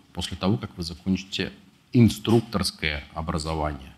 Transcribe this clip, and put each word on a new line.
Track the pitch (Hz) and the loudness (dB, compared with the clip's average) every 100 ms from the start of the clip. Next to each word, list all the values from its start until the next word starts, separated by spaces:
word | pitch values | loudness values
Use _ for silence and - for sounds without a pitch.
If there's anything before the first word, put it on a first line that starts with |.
| _ | _
после | - - 90 | -10 -10 -4
того, | 92 120 | -2 -2
как | - - | -4 -8
вы | |
закончите | 85 85 98 92 - - 85 - _ _ _ | -10 -6 -2 -2 -4 -8 -8 -10 _ _ _
инструкторское | 127 110 - - 117 110 101 92 - 78 73 - | 6 6 6 2 2 2 -2 -4 -2 -4 -4 -8
образование. | 80 80 80 78 80 76 69 67 | -8 -4 -4 -4 -2 -4 -6 -14